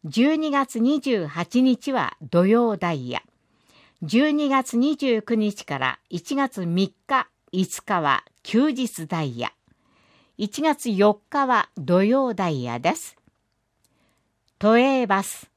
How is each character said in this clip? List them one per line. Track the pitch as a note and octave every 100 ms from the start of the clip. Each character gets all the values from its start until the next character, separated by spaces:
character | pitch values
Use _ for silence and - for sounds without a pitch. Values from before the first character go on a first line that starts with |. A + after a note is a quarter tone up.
十 | D#3+ E3+ C4+ D#4
二 | D#4
月 | C#4 C4 A3+
二 | A#3 D4
十 | C4+ A3 D3+
八 | D#3 F3 B3
日 | C4 A#3+ -
は | B3+ D3 -
土 | C#3 E3+ F#3
曜 | A3+ A#3+ G3+
ダ | F3
イ | D#3 B2
ヤ。 | B2 _ _ _ _ _ _ _ _
十 | D#3 A3+ D4+
二 | D4 D4
月 | C4+ C4 A#3
二 | C#4 D4+
十 | C4+ A3
九 | -
日 | A3+ G#3+ G3+
か | - C#3
ら | C3 - _
一 | F3 - C#4
月 | C4+ G#3
三 | E3+ F3 F#3+ _ -
日、 | C4 - _ _
五 | F#3 F#3 -
日 | - F#3
は | D3 C3 _ _
休 | - A3 D4
日 | C4 B3 - D#3+
ダ | E3+
イ | D3 A#2
ヤ。 | A2+ _ _ _ _ _ _ _ _ -
一 | G#3 -
月 | D#4 D4 B3
四 | F#3+ G#3 G#3 _
日 | C#4+ C4+
は | A#3 - -
土 | C#3 F3+
曜 | G3+ C4 C4
ダ | G3+ F3+
イ | C#3+
ヤ | B2 A#2+
で | E3
す。 | - - _ _ _ _ _ _ _ _ _ _ _ _ _ _ _
都 | G#3 A#3
営 | C4 C4 A#3
バ | G3
ス。 | G3 - -